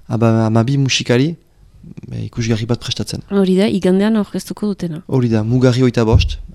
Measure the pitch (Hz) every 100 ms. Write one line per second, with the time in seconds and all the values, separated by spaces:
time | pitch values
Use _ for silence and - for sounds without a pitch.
0 | - 113 113 113 113 113 117 139 135 -
1 | - 123 147 165 _ _ - - - -
2 | - 120 107 - 113 110 113 120 - -
3 | 104 - - 202 190 185 214 208 185 190
4 | 208 220 202 190 - - 214 190 175 151
5 | - 135 120 110 110 127 127 123 127 117
6 | 110 117 - - -